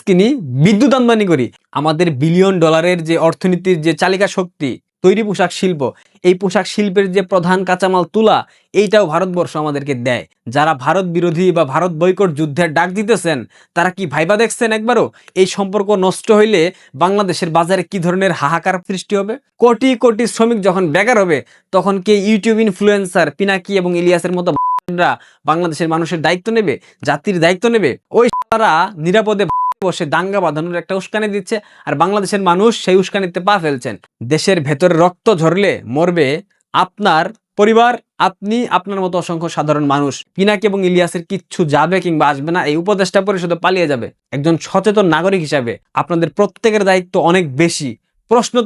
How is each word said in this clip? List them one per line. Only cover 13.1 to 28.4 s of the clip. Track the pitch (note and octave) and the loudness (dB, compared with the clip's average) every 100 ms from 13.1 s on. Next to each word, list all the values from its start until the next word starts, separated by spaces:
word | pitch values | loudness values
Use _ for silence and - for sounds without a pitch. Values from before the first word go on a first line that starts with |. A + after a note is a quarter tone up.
| G#3 E3+ C#3 - _ _ F3+ | -2 -2 -4 -8 _ _ -2
তারা | F3+ | -2
কি | F#3+ F3 | -4 -6
ভাইবা | D3+ E3 G#3 | -2 0 0
দেখছেন | A3+ - A3+ | 0 -2 -2
একবারও? | A3 A3+ A3+ B2+ - _ F3+ | -2 0 0 0 -4 _ 0
এই | F#3+ | 0
সম্পর্ক | - G3 G#3 G3 G3+ F#3 | 0 -4 -2 0 0 0
নষ্ট | - - | -2 2
হইলে | G#3+ A3 F#3+ E3+ - _ C3 | 4 4 2 0 -4 _ -2
বাংলাদেশের | F3+ G3+ G3 - E3 | 0 0 -2 -4 -2
বাজারে | E3 E3+ F#3+ | 0 0 -2
কি | E3+ G3 | -2 -4
ধরনের | F3 F#3 F#3+ | -2 0 0
হাহাকার | D#3+ C#3+ E3 F#3 F#3 - | 0 -2 -2 -2 -4 -6
সৃষ্টি | F#3 - G3+ | -10 -4 -4
হবে? | G3+ C4 _ - | -4 -8 _ 0
কোটি | A#3+ A#3 C4 A#3 | 2 4 2 2
কোটি | B3 G#3+ A#3 | 2 2 -2
শ্রমিক | - A#3 A3+ F#3+ | 0 0 2 0
যখন | F#3 E3+ | 0 0
বেকার | E3 G#3+ A#3 | 0 2 2
হবে, | F#3 C3+ - _ _ | 2 0 -4 _ _
তখন | F#3+ F#3 G3 G3 | -2 0 0 2
কি | G#3 G3 | 2 2
YouTube | A3 A3+ A3 | 0 2 2
ইনফ্লুয়েন্সার | A3 F3+ G#3 G3+ F#3 F#3 D3+ - | 0 0 0 0 0 0 -2 -2
পিনাকি | G3 F#3+ F#3 G3 | -2 -2 -2 -2
এবং | F3+ F3 | 0 0
ইলিয়াসের | F3 F3 F3 F3+ | 2 0 0 -2
মতো | F3 - - - - F3 | -2 -2 -2 -4 -6 -2
রা | D#3+ A#2+ - _ D3 | -2 -2 -10 _ -2
বাংলাদেশের | D#3+ F3 D3 E3 | -2 -2 -2 -2
মানুষের | D#3+ D#3+ F3 | -2 -2 -2
দায়িত্ব | D#3 F3+ A3+ A3+ | -2 -2 -2 -2
নেবে, | F#3 A#2 _ _ | 0 -4 _ _
জাতির | C3 D3+ G#3 F3+ | -4 -2 -2 0
দায়িত্ব | E3 F#3 A#3 | 0 2 0
নেবে? | A3+ D3+ - _ | 0 0 -4 _
ওই | F#3+ A#3+ | 2 2
শালারা | - | 0